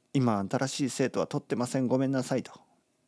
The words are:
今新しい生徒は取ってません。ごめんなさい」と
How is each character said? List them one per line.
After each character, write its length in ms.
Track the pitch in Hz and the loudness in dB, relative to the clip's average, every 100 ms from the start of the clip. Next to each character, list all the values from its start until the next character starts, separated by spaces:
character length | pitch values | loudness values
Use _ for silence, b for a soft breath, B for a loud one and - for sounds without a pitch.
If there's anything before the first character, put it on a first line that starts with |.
| _ | _
今 320 | 143 123 101 98 | 0 2 2 0
新 180 | 127 131 | 0 -2
し 180 | - 135 | -2 -4
い 40 | |
生 200 | - 123 | 0 0
徒 100 | - | 0
は 80 | 80 | -2
取 140 | 143 | -2
っ 40 | - | -2
て 100 | 117 | -2
ま 120 | 120 | 0
せ 120 | 139 | 0
ん。 80 | 123 | 2
ご 100 | 131 | 2
め 100 | 135 | 2
ん 40 | |
な 100 | 135 | 0
さ 140 | 127 131 | 0 -2
い」 60 | |
と 80 | - - _ _ _ _ | -4 -14 _ _ _ _